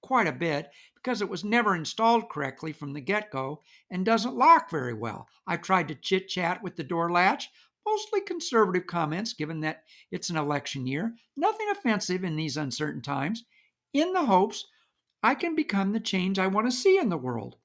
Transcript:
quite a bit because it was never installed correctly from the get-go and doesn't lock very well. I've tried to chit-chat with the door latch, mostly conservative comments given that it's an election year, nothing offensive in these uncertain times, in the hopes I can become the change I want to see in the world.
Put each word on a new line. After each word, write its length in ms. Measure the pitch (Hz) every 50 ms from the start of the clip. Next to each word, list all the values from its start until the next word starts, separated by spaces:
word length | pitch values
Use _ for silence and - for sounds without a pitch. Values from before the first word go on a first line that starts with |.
quite 280 | - - 262 247 208 165
a 40 | 139
bit 360 | 127 170 165 151 143 160 - _ - - - _
because 260 | _ _ 247 247 202
it 80 | 202 185
was 140 | - 170 160
never 320 | 208 214 240 233 214 190
installed 540 | 170 156 - - - 220 226 233 233 214 -
correctly 440 | - 151 147 135 131 - - 160 151
from 200 | - 151 143 139
the 80 | 147
get-go 640 | 131 127 196 214 208 214 - 135 131 135 147 151 _ _ _ - _ _
and 160 | - 180 185
doesn't 300 | 208 226 226 196 240 254
lock 340 | 247 254 311 330 311 - -
very 240 | 170 151 127 123 120
well. 320 | 107 113 113 107 - - _ _ _ _
I've 180 | - 170 165 -
tried 260 | - 190 185 165 135
to 80 | 156
chit-chat 640 | - - - 190 190 190 - - 185 180 165 185 - 226
with 140 | 180 -
the 80 | - 160
door 260 | 131 175 170 170 170
latch, 380 | 175 175 180 190 233 285 - - _ _ _ _ _ _ _
mostly 340 | 427 427 415 415 - - 403
conservative 680 | 392 - 349 349 - - 262 226 220 190 180 180 175
comments 460 | - - 175 165 151 156 175 220 226 -
given 280 | - 156 151 160 160
that 240 | 156 156 160 - _ _ - - - _
it's 180 | - 180 - -
an 80 | 175
election 500 | 160 147 143 147 143 143 - - 139 127
year, 280 | 127 131 147 185 233 233 - _ _ _
nothing 320 | - 302 415 440 440 440 415
offensive 540 | 403 403 - 254 220 208 - - 180 185 185
in 120 | 185 160
these 220 | 156 160 156 127 147
uncertain 420 | 151 139 120 - 151 151 - 147
times, 420 | 123 - 143 139 135 156 226 226 - _ _ _ _ _ _ _ _ _ _
in 180 | 277 311 359 370
the 140 | 370 320
hopes 400 | 240 196 185 190 226 - - - _ _ _ _ _ _ _ _ _ _ _ -
I 120 | 220 277
can 220 | 285 - 339 320
become 360 | 311 302 - - 196 196 190 202
the 60 | 226
change 400 | 226 - - 190 180 185 196 190
I 80 | 190
want 200 | 190 190 202 220
to 100 | 247 247
see 220 | - - 392 381 392
in 100 | 339 226
the 80 | 175
world. 400 | 151 123 127 123 113 107 - - _ _